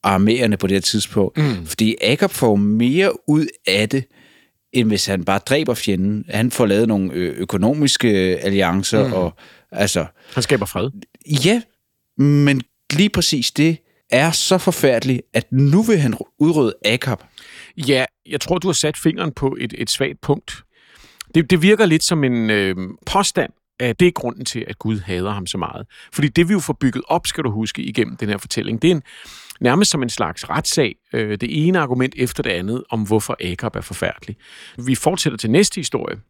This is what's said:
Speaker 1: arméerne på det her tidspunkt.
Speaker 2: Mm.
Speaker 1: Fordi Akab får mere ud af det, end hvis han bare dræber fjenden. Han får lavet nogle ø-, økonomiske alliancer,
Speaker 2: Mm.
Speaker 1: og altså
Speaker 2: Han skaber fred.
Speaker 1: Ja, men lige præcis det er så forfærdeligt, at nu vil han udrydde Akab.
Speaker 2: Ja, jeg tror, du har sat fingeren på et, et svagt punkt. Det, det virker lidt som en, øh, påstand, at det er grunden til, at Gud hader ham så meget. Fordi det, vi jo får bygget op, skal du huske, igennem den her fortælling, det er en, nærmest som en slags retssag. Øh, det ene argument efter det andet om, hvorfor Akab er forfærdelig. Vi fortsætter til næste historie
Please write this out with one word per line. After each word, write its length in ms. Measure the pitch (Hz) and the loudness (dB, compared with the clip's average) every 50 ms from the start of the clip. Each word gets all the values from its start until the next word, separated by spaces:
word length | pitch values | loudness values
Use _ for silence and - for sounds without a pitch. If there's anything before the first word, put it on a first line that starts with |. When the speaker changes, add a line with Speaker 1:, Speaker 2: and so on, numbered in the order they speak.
| - | 2
Speaker 1:
arméerne 480 | 104 98 92 98 107 117 127 123 107 104 | 2 2 4 4 4 4 2 2 0 0
på 120 | 95 - | 0 0
det 40 | 92 98 | 0 0
her 60 | 98 | 0
tidspunkt. 560 | 90 - - 107 - - - 107 98 - _ | 0 0 -2 -2 -4 -2 0 0 0 0 _
Speaker 2:
Mm. 280 | - 156 143 117 90 82 | 0 0 0 0 -4 -6
Speaker 1:
Fordi 300 | 80 - - 110 110 110 - | -10 -4 0 0 0 0 0
Akab 300 | - 107 135 151 202 185 | 0 0 2 2 0 -2
får 240 | - - 131 117 104 | 0 0 2 2 4
mere 760 | 101 101 104 107 110 117 123 139 175 196 190 - - _ - | 4 2 2 2 2 2 2 2 2 2 0 0 -2 _ 0
ud 180 | 147 151 156 - - _ _ | 2 2 2 0 -6 _ _
af 220 | - 95 101 107 107 | 0 0 0 0 0
det, 160 | - 135 127 _ _ _ _ _ _ _ _ _ _ _ _ _ - | 0 -2 -4 _ _ _ _ _ _ _ _ _ _ _ _ _ 0
end 140 | 123 117 | 0 2
hvis 180 | 110 104 95 - | 2 2 0 0
han 180 | - 98 92 85 | -2 -2 -2 0
bare 160 | 98 95 101 | 0 -2 -2
dræber 340 | - - 135 151 156 - 120 | 0 0 0 0 0 -2 -4
fjenden. 520 | - - - 98 90 92 101 104 107 - - | -2 -2 -2 0 0 0 0 -2 -4 -6 -6
Han 220 | - 104 113 127 | -2 0 0 0
får 140 | - - 123 | 2 0 2
lavet 220 | 104 98 104 117 | 2 4 2 2
nogle 260 | 110 107 101 95 90 69 | 2 2 0 0 -2 -2
ø-, 200 | 85 90 85 - | -4 -4 -4 -4
økonomiske 760 | - 92 - - 95 92 113 147 151 147 135 - - - 117 104 95 92 92 92 | -6 -6 -4 -2 0 2 2 2 2 0 0 2 2 2 2 4 4 2 2 0
alliancer, 680 | - - 98 98 98 95 85 87 98 95 - - 107 104 | 0 0 0 0 2 2 2 0 0 -2 0 0 0 0
Speaker 2:
Mm. 60 | 127 117 | 2 0
Speaker 1:
og 200 | 92 90 85 - _ - - - _ _ _ | -2 -2 -2 -4 _ -20 -20 -20 _ _ _
altså 340 | - - 104 98 - 87 80 - _ _ _ - - | -4 -2 -2 0 0 -2 -4 -4 _ _ _ -6 -4
Speaker 2:
Han 100 | 135 117 | -4 0
skaber 220 | - 151 117 101 | 0 0 0 0
fred. 240 | - - 92 101 139 139 202 - _ _ _ _ 151 151 139 123 | -4 -4 -4 -6 -6 -6 -12 -20 _ _ _ _ -4 -2 0 2
Speaker 1:
Ja, 160 | 180 220 240 226 _ _ _ _ _ _ _ _ _ _ | 2 2 2 -2 _ _ _ _ _ _ _ _ _ _
men 440 | - 135 143 143 143 143 143 139 131 123 _ _ _ _ _ - | 0 2 4 4 4 4 4 2 0 -2 _ _ _ _ _ 0
lige 160 | 147 202 208 | 2 2 2
præcis 420 | - 185 170 - - 135 117 - | 2 0 0 0 -2 -2 -4 -4
det 260 | _ - 151 165 165 - _ _ _ _ _ _ | _ 2 2 2 2 -2 _ _ _ _ _ _
er 220 | 120 127 147 165 | 2 2 2 2
så 260 | 160 - - - 190 | 0 -2 0 2 0
forfærdeligt, 640 | 180 - 196 - - - 135 123 113 120 131 131 123 - _ - | 2 2 0 -2 2 2 2 2 2 0 0 -2 -2 -4 _ -4
at 120 | 117 - _ | -4 -4 _
nu 300 | 127 131 139 143 143 196 | 2 4 4 6 4 4
vil 160 | 226 226 220 175 | 4 4 2 2
han 140 | 143 123 107 - - _ _ _ | 2 0 0 -4 -8 _ _ _
udrydde 340 | 147 160 170 151 135 110 - - - | 2 2 4 4 2 0 0 -2 0
Akab. 320 | 104 113 127 - 135 113 - - _ _ - - - - - - - _ | 0 0 0 0 -4 -4 -6 -8 _ _ -20 -20 -20 -20 -20 -20 -20 _
Speaker 2:
Ja, 280 | - 143 139 139 131 131 - _ _ _ - | -6 -2 0 2 0 0 -2 _ _ _ -8
jeg 120 | - 139 | -8 -8
tror, 160 | - - 180 | -4 -2 -4
du 100 | 180 - | -2 0
har 60 | 185 156 | -2 -2
sat 240 | - - 151 156 | 0 -2 -2 -4
fingeren 340 | - - 160 156 - 180 160 - | 0 -2 -2 -2 0 -6 -6 -6
på 240 | - 143 135 139 - | -4 -4 -4 -4 -4
et, 140 | - 110 - | -8 -10 -6
et 120 | - 120 113 | -8 -6 -6
svagt 320 | - - 135 143 143 _ | -2 -2 -2 -4 -4 _
punkt. 340 | - - 139 - _ - - - _ _ _ _ _ _ _ - - _ _ _ - _ - | -2 -2 -2 -2 _ -16 -20 -20 _ _ _ _ _ _ _ -20 -20 _ _ _ -20 _ 0
Det, 140 | 165 160 120 | 0 2 4
det 120 | 185 165 | 2 4
virker 240 | 151 190 214 208 220 | 6 4 6 6 6
lidt 180 | 180 156 156 - | 4 4 2 2
som 200 | - 180 160 143 | 0 0 2 2
en, 260 | 127 123 117 113 110 | 2 2 2 2 2
øh, 260 | 107 104 98 95 92 92 92 92 104 - _ | 2 2 2 0 -2 -4 -6 -10 -12 -14 _
påstand, 460 | - - 190 202 - - 190 139 - _ _ _ _ _ _ | -2 0 0 0 2 0 -2 -4 -4 _ _ _ _ _ _
at 200 | 123 123 113 - | -2 -2 2 4
det 80 | 175 | 4
er 40 | 180 | 4
grunden 340 | 175 - - 120 120 - 131 | 4 0 -6 -6 -8 -6 -10
til, 200 | - - 120 - | -8 -8 -8 -10
at 120 | - 107 _ | -10 -12 _
Gud 200 | - 110 110 104 | -4 -2 -2 -2
hader 320 | 92 92 92 90 92 101 | -4 -6 -4 -4 -4 -4
ham 160 | 104 101 92 | -4 -6 -6
så 100 | 87 - | -6 -6
meget. 300 | 92 85 - - - - _ _ - - - - | -6 -6 -6 -8 -12 -16 _ _ -20 -20 -8 -4
Fordi 140 | - 143 | -2 -2
det, 200 | 143 - 170 170 165 | 0 2 2 2 2
vi 40 | 208 | 2
jo 60 | 190 | 0
får 140 | 147 - 139 | 0 -4 -4
bygget 300 | - - 131 - 127 - | 0 0 -2 -2 -2 -4
op, 200 | - - 170 - | -2 -2 -2 -2
skal 160 | - - - 151 | -4 -6 -4 -4
du 80 | 123 | -4
huske, 300 | 101 110 110 107 - - | -2 -2 -4 -6 -6 -8
igennem 360 | - - 104 - 110 - - | -8 -6 -2 -2 -2 -2 -4
den 120 | - 117 101 | -6 -4 -4
her 80 | 101 | -4
fortælling, 440 | 98 - - - 120 104 - 113 113 | -6 -6 -6 -6 -6 -4 -4 -4 2
det 60 | - 170 | 2 2
er 40 | 180 | 2
en, 60 | 151 - - - - - - - - - - - _ | 2 -2 -10 -20 -20 -20 -20 -20 -20 -20 -20 -10 _
nærmest 300 | 120 123 127 175 208 - | 2 2 4 4 2 2
som 120 | - 156 127 | 0 -2 -2
en 60 | 120 | -4
slags 400 | - - 110 78 82 - - - | -2 -4 -4 -4 -4 -10 -8 -4
retssag. 460 | 80 151 - - - - 143 107 - _ _ _ - | -4 -4 -2 -2 0 0 0 0 -2 _ _ _ -4
Øh, 240 | 120 110 107 104 101 | -4 -2 -2 -4 -4
det 260 | 123 120 - 156 156 | -4 -4 -2 0 2
ene 120 | 170 185 180 | 2 2 2
argument 340 | 151 123 127 127 127 131 - | 0 0 0 0 0 -2 -2
efter 260 | - 127 120 - - 147 | -4 -4 -4 -2 -6 -4
det 60 | 117 | -2
andet 340 | 95 85 90 101 117 127 - _ | -2 -4 -4 -4 -6 -6 -6 _
om, 140 | - 113 107 | -4 -4 -2
hvorfor 340 | 98 110 107 - - - - - 90 | 0 0 0 0 -2 -8 -6 -6 -8
Akab 240 | 87 - - 110 - | -6 -6 -6 -8 -6
er 60 | - | -8
forfærdelig. 540 | - - - - - - - - - - 107 _ _ - - - - - - | -10 -10 -8 -6 -6 -6 -6 -8 -14 -16 -16 _ _ -20 -20 -20 -20 -18 -16
Vi 180 | - 120 127 131 | -8 -2 -2 -2
fortsætter 420 | - - 156 190 - - 151 123 | 0 0 -2 0 0 -2 -4 -4
til 140 | 110 - 110 | -2 -2 2
næste 240 | 107 170 208 - - | 4 4 4 4 0
historie 420 | 190 151 - - - - - - 107 - | -6 -8 -4 -4 -4 -4 -6 -8 -10 -14